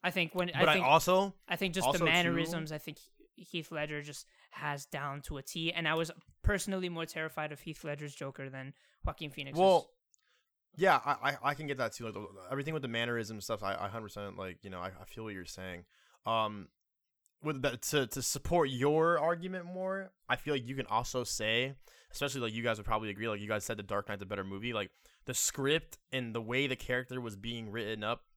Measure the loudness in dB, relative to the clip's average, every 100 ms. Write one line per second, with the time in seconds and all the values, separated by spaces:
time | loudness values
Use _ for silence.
0 | 0 2 0 0 0 6 6 8 10 8
1 | 10 6 4 -4 -6 0 0 4 4 4
2 | 6 6 4 2 0 -2 -4 -8 -10 -14
3 | -20 _ -20 -20 -8 -8 -6 -4 -4 -4
4 | -8 -12 -14 _ -20 -8 -4 -4 -6 -6
5 | -6 -6 -8 -10 -8 -2 -2 0 0 0
6 | 0 -6 -20 0 2 2 0 -2 -2 -4
7 | -6 -4 -4 -4 -6 -6 -10 -10 -8 -6
8 | -8 -8 -10 -8 -12 -10 -12 -14 _ _
9 | -6 -6 -8 -8 -4 6 8 8 4 _
10 | _ _ _ _ _ _ _ 2 6 6
11 | 4 0 0 0 -2 -2 -4 -2 -2 -4
12 | -8 -8 -10 -14 -6 -4 -2 -4 -2 -2
13 | 0 0 -2 -8 -4 -2 -2 -2 -4 -6
14 | -10 -10 -10 -8 -10 -10 -10 -8 -8 -10
15 | -16 -10 -8 -8 -10 -10 -10 -10 -14 _
16 | _ _ 0 0 0 -4 -14 _ _ _
17 | _ _ _ _ -4 0 -2 -2 0 0
18 | 0 -2 -4 -4 2 4 4 4 4 6
19 | 4 4 2 0 -4 -8 -8 -6 -4 -4
20 | -8 _ -4 -2 0 -2 -2 -6 0 0
21 | 2 -4 -2 -2 2 2 0 -4 -18 -20
22 | _ -4 -2 -2 -2 0 -2 -2 0 0
23 | 0 -4 -4 -4 -2 -2 0 -2 0 -2
24 | -2 -8 -4 -4 -4 -4 -2 0 -2 _
25 | -20 _ -6 0 0 2 2 2 0 -20
26 | _ -4 -2 -4 0 0 2 -2 -2 -2
27 | -2 -6 -6 -8 -8 -6 -6 -4 -4 -2
28 | -2 -4 _